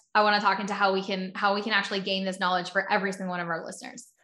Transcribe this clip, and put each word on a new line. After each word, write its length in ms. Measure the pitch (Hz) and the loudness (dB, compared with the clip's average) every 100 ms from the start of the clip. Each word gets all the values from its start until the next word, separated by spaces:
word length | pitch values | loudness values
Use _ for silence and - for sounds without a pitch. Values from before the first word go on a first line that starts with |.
| _ | _
I 80 | 214 | 4
wanna 160 | 208 208 | 6 6
talk 220 | 202 196 | 4 2
into 140 | 202 | 0
how 180 | 196 202 | 0 2
we 100 | 190 | 2
can, 300 | 190 185 185 | 0 -4 -6
how 200 | 190 208 | -2 0
we 80 | 202 | 0
can 100 | 214 | 0
actually 280 | 208 196 196 | 0 0 -2
gain 260 | 196 190 190 | -2 -2 -2
this 120 | 185 | -2
knowledge 340 | 185 180 175 | 0 0 0
for 200 | 196 - | -2 2
every 180 | 202 196 | 2 0
single 200 | 190 185 | -4 -6
one 100 | 180 | -4
of 80 | 170 | -4
our 160 | 165 | -4
listeners. 440 | - 190 - - - _ | -6 -12 -14 -16 -20 _